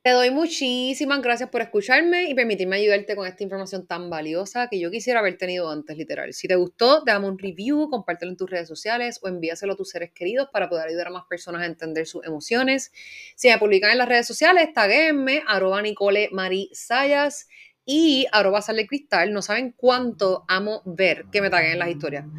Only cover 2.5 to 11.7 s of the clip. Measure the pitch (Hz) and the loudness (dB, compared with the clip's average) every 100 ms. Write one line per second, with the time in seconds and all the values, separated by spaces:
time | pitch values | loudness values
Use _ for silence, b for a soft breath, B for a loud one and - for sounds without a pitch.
2.5 | 190 185 196 208 202 202 202 185 185 196 | 0 0 2 2 2 0 -6 -6 -8 -8
3.5 | 190 190 190 180 175 175 160 156 165 196 | -8 -8 -10 -8 -8 -6 -8 -4 -4 -4
4.5 | 247 240 202 170 214 233 233 202 185 180 | -4 -4 -4 -4 -6 0 2 0 -2 -6
5.5 | 180 165 151 147 156 - 147 135 - - | -4 -4 -6 -10 -12 -8 -8 -8 -10 0
6.5 | 185 180 _ 240 302 285 202 196 190 196 | 2 2 _ 4 6 4 0 0 -6 -8
7.5 | 170 214 294 302 254 185 170 180 180 185 | -8 -2 0 0 -4 -4 -6 -6 -8 -6
8.5 | 180 165 156 214 240 240 240 190 180 160 | -6 -8 -10 -4 -2 -4 -6 -8 -6 -6
9.5 | 170 202 196 190 175 170 - 175 240 269 | -6 -6 -6 -6 -8 -10 -6 -4 -2 -2
10.5 | 214 180 170 160 170 175 180 - 175 180 | -2 -2 -2 -4 -6 -6 -10 -10 -12 -8
11.5 | 170 175 | -6 -6